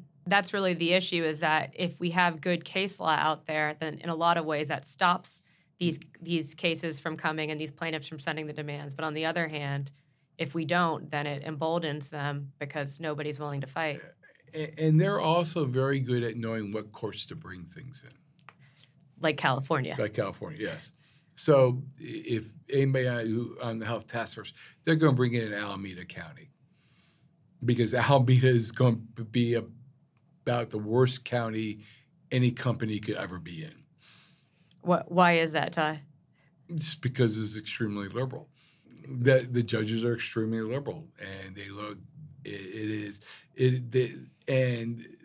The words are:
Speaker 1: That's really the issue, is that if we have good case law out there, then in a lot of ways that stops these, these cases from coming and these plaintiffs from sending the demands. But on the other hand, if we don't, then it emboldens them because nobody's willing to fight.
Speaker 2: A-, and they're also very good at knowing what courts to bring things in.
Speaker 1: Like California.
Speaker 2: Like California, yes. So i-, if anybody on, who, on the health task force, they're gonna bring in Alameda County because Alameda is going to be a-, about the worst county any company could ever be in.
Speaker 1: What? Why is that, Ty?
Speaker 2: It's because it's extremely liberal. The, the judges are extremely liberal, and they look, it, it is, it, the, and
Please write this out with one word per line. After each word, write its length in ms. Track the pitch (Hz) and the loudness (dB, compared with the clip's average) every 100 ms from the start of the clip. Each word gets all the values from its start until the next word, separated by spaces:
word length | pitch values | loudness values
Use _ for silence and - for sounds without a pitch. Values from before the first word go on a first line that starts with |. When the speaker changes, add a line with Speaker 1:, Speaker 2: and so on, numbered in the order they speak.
| - _ 180 | -20 _ 2
Speaker 1:
That's 280 | 196 196 | 2 2
really 200 | 208 185 | 0 2
the 200 | 170 175 | 2 4
issue, 300 | 180 180 170 | 4 2 0
is 180 | 160 151 | 0 0
that 300 | 160 156 143 - | 2 2 0 -4
if 240 | 175 - | -4 -2
we 120 | 175 | 0
have 280 | 170 175 160 | 4 2 2
good 240 | 180 170 | -2 -2
case 360 | - 190 196 190 | -2 -4 -4 -2
law 100 | 175 | 2
out 360 | 151 151 151 - | 2 2 0 -2
there, 300 | 156 151 151 | -2 -2 -2
then 200 | 160 - | -8 -6
in 100 | 170 | -6
a 60 | 160 | 0
lot 220 | 170 170 | 2 2
of 80 | 156 | 0
ways 240 | 151 151 | -2 -2
that 160 | 147 - | -6 -8
stops 560 | - 180 180 - - _ _ _ _ | 0 2 2 -4 -20 _ _ _ _
these, 200 | 175 143 - - | -2 -2 -10 -16
these 320 | 170 170 143 - | -4 -2 -2 -4
cases 440 | 175 160 170 147 | -2 -2 -6 -6
from 160 | 165 156 | -8 -4
coming 360 | 165 156 156 | -4 -2 -4
and 60 | 151 | -4
these 140 | 156 | -8
plaintiffs 340 | 147 165 156 147 | -6 -6 -6 -8
from 140 | 147 | -8
sending 280 | 151 151 151 | -6 -6 -6
the 60 | |
demands. 400 | 147 147 143 143 | -8 -8 -8 -10
But 120 | 135 156 | -6 -6
on 80 | |
the 120 | 151 160 | -2 -2
other 220 | 170 160 | -2 -2
hand, 460 | 151 143 139 139 - _ _ _ - | -4 -4 -4 -6 -12 _ _ _ -8
if 160 | 156 | -6
we 120 | 170 160 | -4 0
don't, 440 | 175 170 151 147 | 2 2 0 -4
then 160 | 151 147 | -4 -4
it 180 | 143 | -4
emboldens 680 | 151 151 160 170 165 147 139 | -6 -4 -2 -2 -2 -6 -8
them 420 | 147 143 143 139 - | -6 -4 -6 -8 -10
because 400 | 139 151 139 143 | -8 -6 -6 -6
nobody's 400 | 165 151 151 139 | -6 -4 -6 -6
willing 220 | 147 143 | -6 -6
to 60 | - | -6
fight. 340 | 170 156 139 - _ - _ _ | -4 -4 -6 -12 _ -20 _ _
Speaker 2:
A-, 240 | 156 156 - | -8 -8 0
and 220 | 160 156 | 6 6
they're 220 | 196 202 | 6 4
also 420 | 160 170 160 170 | 4 2 2 -2
very 380 | 135 127 135 139 | 0 2 2 2
good 200 | 123 123 | 2 0
at 120 | 120 120 | 0 -2
knowing 380 | 113 113 101 | -4 -4 -4
what 180 | 107 107 | -6 -8
courts 340 | 104 107 - - | -8 -8 -8 -10
to 80 | 80 | -12
bring 260 | 92 92 | -12 -14
things 400 | 85 - 82 - - | -14 -16 -16 -16 -20
in. 60 | - _ _ - _ - _ _ _ _ - | -20 _ _ -20 _ -20 _ _ _ _ -4
Speaker 1:
Like 160 | 160 151 | -2 2
California. 580 | 147 131 135 151 82 - | 2 2 0 0 0 -2
Speaker 2:
Like 160 | 113 | -2
California, 460 | - 98 - 92 78 | 0 -2 -4 -12 -6
yes. 320 | 101 - - _ _ _ _ - | -6 -8 -14 _ _ _ _ -4
So 440 | - 143 127 127 - - | 4 6 6 2 -8 -14
i-, 60 | |
if 460 | 123 110 - 117 - - - | -12 -10 -4 -4 -4 -18 -2
anybody 380 | 139 135 135 127 | 2 2 2 0
on, 180 | 120 113 | -2 -2
who, 320 | 113 117 - | -2 -4 -6
on 180 | 120 113 | -6 -4
the 60 | 110 | -4
health 200 | 113 - | -6 -6
task 300 | 120 123 - | -8 -6 -10
force, 160 | 101 - - _ | -14 -18 -20 _
they're 120 | - 160 | 0 4
gonna 180 | 156 | 6
bring 200 | 123 123 120 | 6 4 2
in 180 | 110 | -2
Alameda 500 | 101 101 98 98 90 | -4 -4 -6 -8 -10
County 480 | 90 92 82 76 78 _ _ _ _ _ _ _ _ _ _ _ | -12 -12 -14 -16 -20 _ _ _ _ _ _ _ _ _ _ _
because 300 | 120 120 110 | 0 4 4
Alameda 560 | 120 117 139 123 123 131 | 4 6 6 8 8 8
is 240 | 120 107 | 4 2
going 340 | - 123 110 - - | 4 4 4 -4 -12
to 80 | |
be 300 | 107 123 120 | -2 0 2
a-, 100 | 117 98 - - _ _ _ _ _ - | 0 -4 -16 -20 _ _ _ _ _ -2
about 260 | 120 117 | -2 -2
the 60 | 110 | -6
worst 460 | 107 120 127 127 | 2 6 6 4
county 600 | - 123 113 110 110 107 - - _ _ _ | -4 -4 -2 -2 -4 -6 -14 -20 _ _ _
any 200 | 127 123 | 4 4
company 480 | 120 127 110 110 104 | 2 -2 0 -2 -2
could 160 | - 95 | -4 -4
ever 240 | 95 90 | -6 -8
be 240 | 82 82 | -10 -12
in. 120 | 78 - _ _ - - - _ _ _ _ _ | -12 -16 _ _ -20 -20 -20 _ _ _ _ _
Speaker 1:
What? 300 | 175 175 - | 2 2 4
Why 220 | 175 175 | 6 8
is 180 | 170 165 | 8 4
that, 220 | 151 - | 0 0
Ty? 300 | - 156 156 - _ _ _ _ _ - | 0 0 -2 -12 _ _ _ _ _ -8
Speaker 2:
It's 260 | 165 - - | -4 -4 -4
because 420 | 123 127 120 107 | -4 2 2 2
it's 200 | 107 104 | -4 -8
extremely 500 | - - 110 101 98 | -10 -4 -4 -2 -6
liberal. 400 | 104 131 - - _ _ _ _ - 135 | -4 -6 -8 -16 _ _ _ _ -20 -12
The, 400 | 131 123 131 123 | 2 6 6 4
the 100 | 120 | 0
judges 440 | 110 113 107 113 117 | 2 0 0 0 0
are 100 | 117 | -2
extremely 460 | - 117 110 113 | -2 -2 -2 -2
liberal, 480 | 110 131 139 82 - - | -2 -4 -6 -8 -12 -14
and 340 | 98 98 95 | -12 -12 -12
they 160 | 95 101 | -14 -12
look, 280 | 101 104 98 90 - 98 - 104 | -10 -10 -12 -16 -20 -20 -14 -12
it, 40 | |
it 400 | 101 95 110 107 | -10 -10 -6 -4
is, 300 | 107 104 98 - - _ - | -4 -6 -12 -18 -20 _ 2
it, 360 | 127 127 123 | 4 4 0
the, 240 | 120 120 - - _ - | -2 -2 -6 -18 _ -2
and 580 | 131 127 117 117 117 113 - | 2 2 0 -4 -8 -12 -20